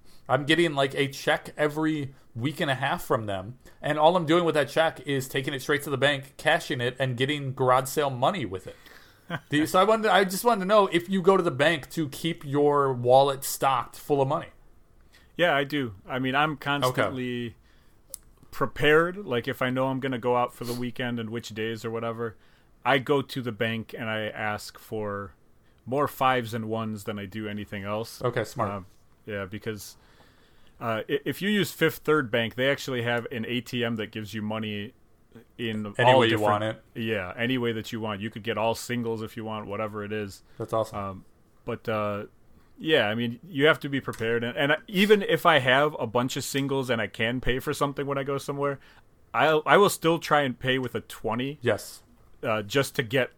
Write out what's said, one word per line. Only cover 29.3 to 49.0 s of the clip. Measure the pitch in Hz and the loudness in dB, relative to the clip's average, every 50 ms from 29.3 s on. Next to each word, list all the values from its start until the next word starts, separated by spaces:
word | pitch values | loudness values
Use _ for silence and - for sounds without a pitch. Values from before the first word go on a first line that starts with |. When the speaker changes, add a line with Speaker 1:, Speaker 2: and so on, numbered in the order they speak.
| 104 98 98 | -8 -8 -8
Speaker 2:
because, | 92 110 104 - 113 107 101 - - - - - - - - - _ _ _ _ _ _ - - - - - | -8 -10 -10 -8 -8 -8 -8 -12 -16 -18 -20 -20 -20 -20 -20 -20 _ _ _ _ _ _ -20 -20 -20 -14 -8
uh, | 120 117 110 107 - - | -4 -4 -4 -4 -2 -2
i-, | 151 143 - | -4 -4 -2
if | 151 135 - | -4 -4 -2
you | 180 208 | 0 2
use | 214 202 160 - | 2 2 0 -2
Fifth | - - 160 151 - - | 0 0 0 0 0 0
Third | - 151 156 151 127 104 | 0 2 2 2 2 0
Bank, | 123 117 113 107 - | 0 0 0 0 -2
they | 123 131 139 | 0 0 0
actually | 139 - - 139 127 120 | 0 0 -2 -4 -4 -2
have | 117 120 120 120 117 - | 0 0 0 -2 -2 -4
an | 135 113 113 | -6 -6 -4
A | 117 120 123 | -4 -4 -4
T | 120 - 131 120 117 | -4 -4 -4 -2 -2
M | 117 117 | -2 -2
that | 110 107 98 | -4 -4 -6
gives | - 110 107 98 110 | -8 -10 -10 -8 -8
you | 110 | -6
money | 104 107 110 110 110 107 104 104 101 107 - _ _ _ _ _ _ _ - 113 - _ _ | -6 -4 -4 -6 -6 -6 -6 -8 -10 -12 -14 _ _ _ _ _ _ _ -20 -20 -20 _ _
in | - 120 113 107 107 107 101 101 - | -8 -6 -4 -4 -4 -6 -4 -2 4
Speaker 1:
Any | 117 123 | 6 6
Speaker 2:
all | 131 131 | 8 8
Speaker 1:
way | 117 | 6
you | 113 | 4
Speaker 2:
different | 113 107 107 104 104 104 | 4 4 4 2 2 2
Speaker 1:
want | 107 110 110 - - _ - | 0 -4 -6 -8 -12 _ -10
it. | 127 | -6
Speaker 2:
Yeah, | 113 110 110 98 90 90 - | -4 -2 -2 -2 -4 -6 -6
any | 120 117 123 131 123 | -4 -2 -2 0 0
way | 120 117 | 0 -2
that | 110 110 107 - | -2 -4 -6 -8
you | 120 110 | -8 -6
want. | 113 107 101 98 | -6 -6 -6 -6
You | 107 110 | -8 -8
could | - 113 | -10 -6
get | 98 113 107 107 | -6 -4 -2 0
all | 110 113 113 | 0 0 0
singles | - - - 120 120 117 113 113 107 | -2 -4 -6 -4 -4 -4 -4 -4 -6
if | 110 107 - | -8 -10 -10
you | 117 110 | -10 -10
want, | 110 110 107 107 | -8 -8 -8 -8
whatever | 101 101 104 110 104 107 104 104 | -6 -6 -6 -6 -6 -6 -8 -6
it | 104 | -6
is. | 107 107 104 98 98 - - - - | -4 -6 -6 -6 -10 -14 -20 -18 -12
Speaker 1:
That's | - 110 - | -12 -6 -2
awesome. | 113 110 110 - 110 104 | -2 -2 -2 -2 -4 -6
Speaker 2:
Um, | 98 98 92 95 - - - _ _ _ _ _ _ | -8 -8 -8 -12 -16 -20 -20 _ _ _ _ _ _
but, | 123 117 - - 120 | -8 -8 -6 -4 -4
uh, | 110 107 104 104 101 101 107 - - - _ - - - _ _ - - | -2 -2 -2 -2 -4 -4 -8 -10 -16 -20 _ -20 -20 -20 _ _ -16 -8
yeah, | 190 156 156 131 107 104 | 0 4 4 4 4 4
I | 110 | 2
mean, | 117 120 117 120 - - 190 | 0 -2 -4 -4 -8 -12 -6
you | 196 131 143 | 0 4 4
have | 156 - - | 4 4 4
to | - 143 | 0 -4
be | 139 131 | -6 -4
prepared. | - - 113 - 113 113 120 117 117 | -4 -6 -6 -4 -2 -2 0 0 -2
And, | 120 131 | -2 -2
and | 156 143 147 151 - - | 0 2 2 2 0 -2
even | - - 185 208 202 214 202 | -2 0 4 6 6 6 6
if | 196 - 165 151 - | 6 4 0 4 6
I | 170 160 139 | 6 6 6
have | 127 131 127 139 147 156 151 - | 6 6 6 6 4 2 0 -2
a | 131 | -4
bunch | 110 101 120 123 131 - | 0 0 0 0 0 -2
of | 143 - | -6 -6
singles | - - 139 139 135 135 135 127 127 | -4 -4 -2 -2 -2 -2 -2 0 0
and | 117 113 | 0 -2
I | 107 98 | -2 -4
can | - - 113 117 127 127 | -2 -2 -2 -2 -2 0
pay | - 127 123 131 | 0 0 0 0
for | - 151 135 | -2 -4 -2
something | - 147 143 139 - 139 | -2 -2 -2 -2 -4 -6
when | 139 139 139 | -4 -4 -4
I | |
go | 131 143 139 139 | -4 -4 -4 -4
somewhere, | - - 143 143 143 143 135 - - - - - | -4 -6 -4 -2 -2 -2 -4 -6 -10 -20 -20 -20